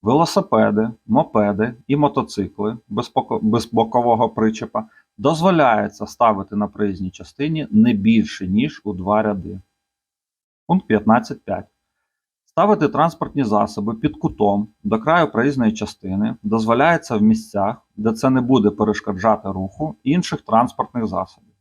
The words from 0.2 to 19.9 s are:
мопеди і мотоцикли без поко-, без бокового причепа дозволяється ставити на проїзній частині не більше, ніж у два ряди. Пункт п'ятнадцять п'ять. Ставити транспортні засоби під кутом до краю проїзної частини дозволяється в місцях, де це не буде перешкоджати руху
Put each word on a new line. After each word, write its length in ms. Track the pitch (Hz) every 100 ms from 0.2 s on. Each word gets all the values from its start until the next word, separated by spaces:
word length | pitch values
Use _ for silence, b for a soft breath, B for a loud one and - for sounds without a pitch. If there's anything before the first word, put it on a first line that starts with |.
| 165 - 190 113 107 104 113 113 -
мопеди 680 | 117 165 113 104 101 113 123 _
і 80 | 143
мотоцикли 800 | 147 - 113 - 92 - 104 117 _
без 220 | 104 110
поко-, 300 | - 127 113
без 320 | 110 117 110
бокового 560 | 113 113 123 120 113 113
причепа 560 | - 110 110 117 120 113 b b _
дозволяється 920 | 117 160 175 175 135 107 107 - 101
ставити 480 | - 117 101 98 104
на 120 | 104
проїзній 440 | - 104 90 92
частині 560 | - 87 _ 147 160 147
не 220 | 107 120
більше, 540 | 110 98 113 - - 95
ніж 340 | 101 143 -
у 100 | 104
два 280 | 92 92 107
ряди. 380 | 107 101 90 95 - _ _ _ _ _ _ _ _ _ _
Пункт 200 | 180 -
п'ятнадцять 560 | - 147 117 117 -
п'ять. 220 | - 95 - _ _ _ _ _ _ _ _
Ставити 420 | - 196 214 147
транспортні 560 | 123 165 - - 143
засоби 500 | 123 104 107 - 101
під 240 | 110 101 101
кутом 500 | 107 - 104 101 104 _
до 160 | 104 110
краю 320 | 135 170 156
проїзної 420 | 110 127 135 113
частини 640 | 110 104 - 98 95 107 -
дозволяється 760 | 104 113 110 117 151 170 - 113
в 40 |
місцях, 680 | 107 110 110 104 98 117 _ -
де 160 | 107
це 180 | 110 131
не 120 | 131
буде 280 | 120 135 208
перешкоджати 840 | 202 110 104 - 95 110 104 101
руху 440 | 95 95 - 156